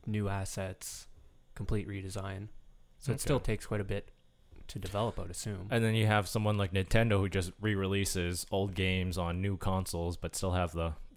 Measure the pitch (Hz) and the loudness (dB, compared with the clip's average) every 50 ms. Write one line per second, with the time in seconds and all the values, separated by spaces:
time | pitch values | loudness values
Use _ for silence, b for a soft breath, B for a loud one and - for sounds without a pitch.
0 | - 110 107 107 104 98 98 98 95 - - - 95 92 95 - - - - - | -6 -2 -2 0 0 0 -2 -2 -4 -4 -4 -4 -6 -6 -6 -10 -10 -12 -12 -12
1 | - - - - - - - - - - - - 101 - 117 104 98 101 101 98 | -14 -16 -20 -20 -20 -20 -20 -20 -20 -16 -10 -6 -2 0 0 0 0 -2 -6 -6
2 | 95 95 90 95 95 98 95 95 104 107 - - - - - - - - - - | -6 -6 -6 -6 -6 -6 -8 -8 -10 -12 -14 -16 -18 -20 -20 -20 -20 -20 -16 -6
3 | - 135 113 - - - 143 123 - - 110 - - - 113 104 98 98 101 98 | -2 0 0 0 2 2 2 2 2 2 0 0 -2 -4 -2 -2 -2 -2 -2 -4
4 | - - - _ _ - _ _ - - - - - - - 95 92 92 98 101 | -6 -10 -20 _ _ -20 _ _ -20 -20 -20 -18 -14 -12 -10 -8 -6 -4 -2 0
5 | 113 113 - - 90 87 85 - - 110 101 92 95 104 127 117 113 110 110 113 | 0 0 -2 -4 -6 -6 -8 -6 -6 -6 -6 -6 -4 0 2 2 4 4 4 4
6 | 110 107 107 104 95 - - 117 107 107 107 101 101 92 95 98 92 - - 113 | 4 6 6 4 4 2 0 2 2 4 4 2 2 2 2 0 2 4 6 6
7 | 117 117 104 98 98 95 87 98 87 90 - - 104 107 104 95 98 95 98 101 | 6 6 6 4 4 4 2 0 0 0 -4 -2 0 0 2 2 2 2 2 2
8 | 98 - - 95 87 87 90 85 - - - 95 98 101 92 95 95 92 92 92 | 0 0 0 0 0 0 -2 -4 -4 -2 0 0 0 0 0 0 2 2 2 2
9 | 90 92 90 92 87 85 85 90 95 101 98 87 - 107 95 95 92 - - 85 | 0 0 0 -2 -2 -2 0 0 0 0 -2 0 0 0 2 0 0 -2 -2 -2
10 | 85 87 87 - - 85 - - - 95 87 90 90 82 80 85 82 82 80 - | -2 -2 -2 -4 -6 -6 -4 -2 0 2 2 2 2 2 0 -2 -2 -2 -2 -6
11 | - - - | -10 -12 -4